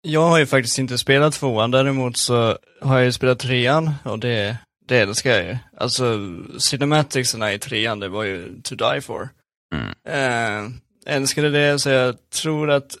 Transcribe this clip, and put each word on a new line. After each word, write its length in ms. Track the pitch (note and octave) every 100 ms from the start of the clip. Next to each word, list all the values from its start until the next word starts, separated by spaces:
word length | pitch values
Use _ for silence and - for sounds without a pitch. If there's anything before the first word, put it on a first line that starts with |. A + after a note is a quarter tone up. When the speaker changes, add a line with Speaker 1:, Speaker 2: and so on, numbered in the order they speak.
Speaker 1:
Jag 260 | E3 D#3 E3
har 100 | E3
ju 80 | C#3
faktiskt 320 | C3+ A#2 -
inte 200 | C3 A#2+
spelat 340 | - C3+ D3+
tvåan. 360 | D3 C#3 A2 A#2
Däremot 480 | C3 C3+ C3+ B2+ A#2+
så 400 | - A#2+ A2+ - _ _
har 140 | C3+ C3
jag 80 |
ju 80 | B2
spelat 260 | A#2+ B2+ A#2+
trean 560 | B2+ B2+ B2 D3+ D#3+ C#3+
och 140 | B2+ G#2+
det, 380 | B2 A#2 G2+ A#2 _ _ -
det 120 | B2
älskar 320 | G2 G#2+ C3+
jag 140 | A2
ju. 120 | F2 A#2+ - -
Alltså, 420 | A#2+ B2 B2 G#2+ G2+ F2 - -
cinematicserna 920 | - C3 C#3+ D3+ D3 C3+ B2 A2+ G#2+
i 60 | G2+
trean, 420 | - A2 A2+ G#2
det 80 | G2
var 160 | G2+
ju 360 | G#2+ F#2 F2 -
to 120 | -
die 260 | A#2+ A2+ C#3+
for. 280 | - - - _ _ _ _
Speaker 2:
Mm. 140 | D#2 G#1 - -
Speaker 1:
Eh, 640 | D3 C3 A#2 A2+ G#2 G#2 A#2+ _ _ -
älskade 360 | C#3+ C3+ - D3+
det, 280 | D3 D3 C#3+
så 100 | C#3+
jag 260 | C3 B2+ A#2 _
tror 400 | - D#3 D3+ D3+
att 260 | C#3+ C#3 -